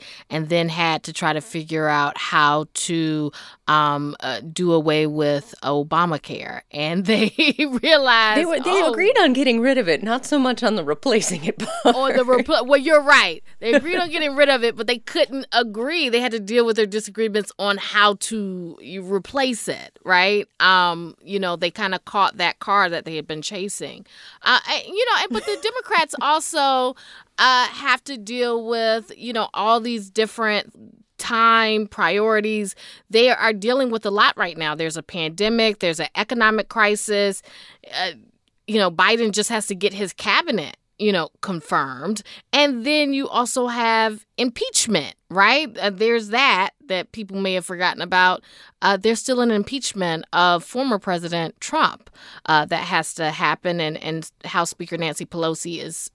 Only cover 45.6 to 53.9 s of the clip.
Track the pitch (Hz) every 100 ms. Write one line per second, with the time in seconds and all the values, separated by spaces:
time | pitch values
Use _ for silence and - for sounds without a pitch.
45.6 | 302 - 202 190 220 233 208 233 269 190
46.6 | 190 - - 185 160 226 196 196 196 185
47.6 | 175 180 180 - 175 185 185 185 - -
48.6 | - - 185 196 214 220 - 247 240 214
49.6 | 208 269 - 196 175 160 - 156 180 175
50.6 | - 247 269 202 - 175 170 170 165 -
51.6 | - 311 262 - - - - - - 156
52.6 | 147 165 170 175 160 - 156 156 160 160
53.6 | 185 170 156